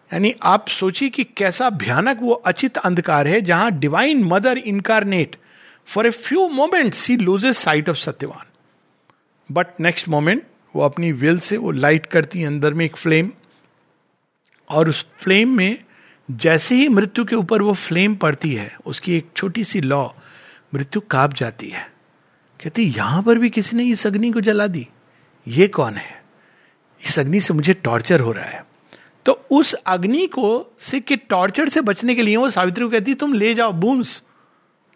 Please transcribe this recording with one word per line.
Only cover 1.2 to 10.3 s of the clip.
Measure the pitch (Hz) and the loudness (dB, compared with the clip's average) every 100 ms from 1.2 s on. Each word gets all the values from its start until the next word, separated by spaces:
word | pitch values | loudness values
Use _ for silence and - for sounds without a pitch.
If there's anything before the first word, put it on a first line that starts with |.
कैसा | - - 196 175 254 | -6 -2 -2 0 -2
भयानक | 170 - 127 233 226 | -2 -2 0 0 0
वो | 240 | -2
अचित | 240 185 185 262 - | 0 0 0 -2 -2
अंधकार | 185 175 170 147 147 | 0 0 2 2 2
है, | 208 | 2
जहां | 180 170 233 151 | 2 2 2 0
divine | 143 165 269 285 | 0 2 2 2
mother | 180 190 247 254 | 2 2 2 0
incarnate, | 220 202 190 220 202 185 143 - _ _ - _ - | -2 -2 0 0 2 0 -2 -6 _ _ -20 _ -8
for | 202 226 | 0 0
a | |
few | 226 - 330 359 | -2 -2 0 2
moments | 269 320 370 233 | 2 2 2 0
she | - - 247 180 | -2 0 0 2
loses | 196 254 226 | 2 0 0
sight | 165 151 151 | 0 0 0
of | |
सत्यवान, | 147 156 - 143 - - _ _ _ _ _ _ _ _ _ - | -4 -6 -8 -12 -12 -20 _ _ _ _ _ _ _ _ _ -6
but | 151 180 - 170 | -4 -4 -4 -4
next | 175 170 | -4 -2
moment | 147 156 | 0 0